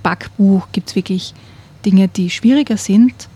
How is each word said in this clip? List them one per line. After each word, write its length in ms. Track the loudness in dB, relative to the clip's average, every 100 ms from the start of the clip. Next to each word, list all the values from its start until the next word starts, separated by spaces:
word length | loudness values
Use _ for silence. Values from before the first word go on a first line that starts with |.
Backbuch 640 | -4 -6 -10 0 2 2 -2
gibt's 240 | -10 -6
wirklich 380 | -8 -4 -8 -8 -18 -20 -20 -20 -8
Dinge, 220 | 2 2 2
die 220 | -2 -6
schwieriger 480 | -2 0 2 0 -4
sind 500 | 0 4 4 0 -20